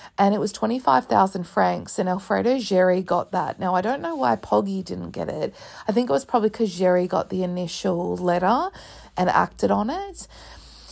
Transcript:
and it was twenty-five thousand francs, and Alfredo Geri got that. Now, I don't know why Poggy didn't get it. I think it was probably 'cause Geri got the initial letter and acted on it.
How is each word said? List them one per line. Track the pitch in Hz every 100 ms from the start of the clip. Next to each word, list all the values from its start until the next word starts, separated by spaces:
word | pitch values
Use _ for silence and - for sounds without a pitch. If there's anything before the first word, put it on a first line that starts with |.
| - -
and | 202 208
it |
was | 202
twenty-five | - 220 254 - 254 254
thousand | 214 196 185 170
francs, | - 185 180 - -
and | 185
Alfredo | 185 - 196 214 269
Geri | 208 185 185 185
got | 180 180 -
that. | 185 151 -
Now, | 185
I | 180
don't | 208 285
know | 330 311
why | 254 208
Poggy | - 214 202 190
didn't | - 90 85
get | - 82
it. | - - - - - -
I |
think | 208 247
it |
was | 269
probably | - 240 214
'cause | - 220 175
Geri | 185 180 180
got | 185 -
the | 185
initial | 180 180 170 - 196 175 175 180
letter | 175 175 185 254 370 - - - - -
and | 180
acted | - 185 - 196
on | 202 214
it. | 349 403 349 - - - - - - -